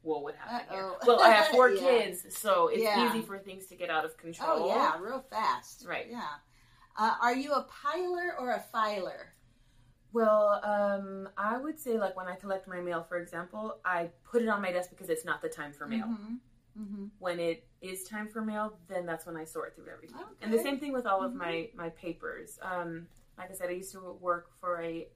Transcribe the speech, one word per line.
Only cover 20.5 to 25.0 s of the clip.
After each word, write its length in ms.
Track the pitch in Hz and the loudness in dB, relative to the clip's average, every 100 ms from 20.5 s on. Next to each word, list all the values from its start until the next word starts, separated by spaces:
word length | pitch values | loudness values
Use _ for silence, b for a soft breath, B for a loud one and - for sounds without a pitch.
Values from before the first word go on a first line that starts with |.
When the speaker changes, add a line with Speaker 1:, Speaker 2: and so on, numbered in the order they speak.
Speaker 1:
the 40 | 226 | 0
Speaker 2:
Okay. 60 | |
Speaker 1:
same 160 | 277 277 | 2 -2
thing 140 | 285 | -2
with 120 | 262 233 | -2 2
all 180 | 190 | 0
of 80 | 190 | 0
Speaker 2:
Mm-hmm. 80 | 240 | -4
Speaker 1:
my, 300 | 170 165 160 - | -4 -4 -6 -8
my 140 | 165 | -10
papers. 680 | - 175 165 160 131 156 - | -8 -10 -8 -10 -10 -14 -12
Um, 460 | 185 180 170 165 170 - _ - | -8 -6 -6 -10 -14 -20 _ -16
like 140 | 180 | -14
I 20 | |
said, 160 | 190 180 | -8 -6
I 40 | |
used 180 | 180 190 | -6 -10
to 80 | 190 180 - | -14 -16 -8
work 280 | 180 170 - _ | -2 -2 -4 _
for 220 | 180 170 | -4 -4
a 260 | 165 165 | -4 -8